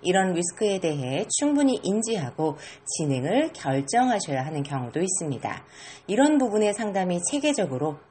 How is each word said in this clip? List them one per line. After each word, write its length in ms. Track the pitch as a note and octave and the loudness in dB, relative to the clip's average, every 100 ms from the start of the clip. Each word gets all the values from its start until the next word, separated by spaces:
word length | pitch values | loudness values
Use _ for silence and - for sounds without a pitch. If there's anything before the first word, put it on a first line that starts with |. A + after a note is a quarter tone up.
이런 320 | F3+ F#3 F#3 | 2 2 4
리스크에 460 | E3+ F3 - G#3+ F#3+ | 2 -2 -2 0 0
대해 460 | F3 D3 B2+ C#3 A3 - | 0 -2 -2 -4 -2 0
충분히 400 | D4 C#4+ C#4 B3+ | 2 4 4 2
인지하고 760 | - G3+ A3+ A3+ C3+ - D#3 D3 - - - | 0 -2 0 -2 -2 -2 -2 -2 -12 -18 -10
진행을 680 | - D#3 C3+ C3+ A3+ D#4 | -4 0 0 2 2 0
결정하셔야 920 | - - C3+ C#3 A#3 B3+ A3 F#3 C3+ C3+ | -2 -2 0 2 2 4 2 0 -4 -2
하는 180 | D#3 | -4
경우도 360 | C#3+ C#3 B2 D3 | -4 -4 -4 -2
있습니다. 640 | F#3 - D#3+ B2 A2+ - - - - - - | -2 -2 -4 -4 -6 -8 -12 -20 -20 -18 -4
이런 300 | G#3 C#4+ D4+ | 4 6 6
부분의 360 | B3+ G#3 G#3 | 4 4 2
상담이 460 | G3+ G#3+ G3 F3+ F3 F3 | 2 -2 0 0 0 -2
체계적으로 680 | C#4+ D4+ C#4 F3+ B2+ D3+ D3 - | 0 0 0 0 0 -4 -4 -14